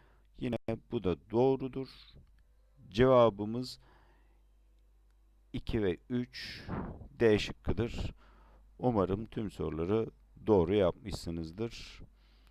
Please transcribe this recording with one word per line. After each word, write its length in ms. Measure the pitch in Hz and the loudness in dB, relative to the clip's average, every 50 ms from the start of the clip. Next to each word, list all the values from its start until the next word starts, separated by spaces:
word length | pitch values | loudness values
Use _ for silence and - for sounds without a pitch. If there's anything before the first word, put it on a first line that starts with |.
| - _ _ _ _ _ _ - | -20 _ _ _ _ _ _ -10
yine 180 | - 127 120 - - - 113 - - _ | -8 -6 -6 -6 -6 -6 -8 -8 -8 _
bu 120 | - 120 95 | -8 -4 -2
da 120 | 90 85 76 - - | -2 -2 -2 -6 -4
doğrudur. 560 | - 113 123 135 135 131 131 131 123 135 131 127 - - - - - - - - - _ _ _ _ _ _ _ _ - - - | 0 2 2 2 2 0 -4 -8 -8 -10 -12 -12 -14 -20 -20 -20 -20 -20 -20 -20 -20 _ _ _ _ _ _ _ _ -20 -20 -6
Cevabımız 880 | 90 98 123 131 131 123 120 113 104 98 104 104 113 120 127 127 - - - - - _ _ _ _ _ _ _ _ _ _ _ _ _ _ _ _ _ _ _ _ _ _ _ _ _ _ _ _ _ _ _ - | 2 4 6 8 8 8 8 6 6 2 -4 -6 -6 -6 -8 -8 -12 -16 -20 -20 -20 _ _ _ _ _ _ _ _ _ _ _ _ _ _ _ _ _ _ _ _ _ _ _ _ _ _ _ _ _ _ _ -12
iki 300 | - - - - 117 104 | -10 -8 -4 -2 0 0
ve 140 | 95 85 - - _ | 0 0 -2 -6 _
üç 580 | 127 123 123 - - - - - - - - - - - - - - - - - - - | -4 -4 -4 -6 -10 -14 -16 -14 -14 -16 -12 -10 -10 -8 -8 -10 -12 -14 -16 -18 -4 2
D 200 | 120 113 104 101 | 4 4 4 4
şıkkıdır. 720 | - - - - - - 120 104 113 120 - - - - - - - - - - - - - - - - _ - | 2 -2 -8 -8 -4 -4 -2 -2 -2 -4 -6 -8 -8 -8 -10 -12 -20 -20 -20 -20 -20 -20 -20 -20 -20 -20 _ -4
Umarım 460 | - 127 120 107 92 85 95 101 113 | -4 0 0 2 0 0 -2 -4 -6
tüm 260 | 113 - - 110 98 | -8 -8 -8 -8 -8
soruları 580 | - - 87 80 76 78 82 87 104 110 110 110 - _ _ _ _ - - 98 | -8 -6 -6 -6 -4 -4 -2 -2 0 -2 -2 -4 -8 _ _ _ _ -10 2 4
doğru 280 | 107 98 85 80 98 | 4 6 6 4 4
yapmışsınızdır. 1300 | 107 98 87 80 - - 104 - - - 92 82 85 82 80 82 95 113 117 - - - - - - - - _ _ _ _ _ _ _ - | 4 4 2 2 -2 -8 -12 -12 -10 -8 -8 -8 -8 -8 -10 -8 -8 -8 -8 -8 -12 -16 -18 -18 -20 -20 -20 _ _ _ _ _ _ _ -20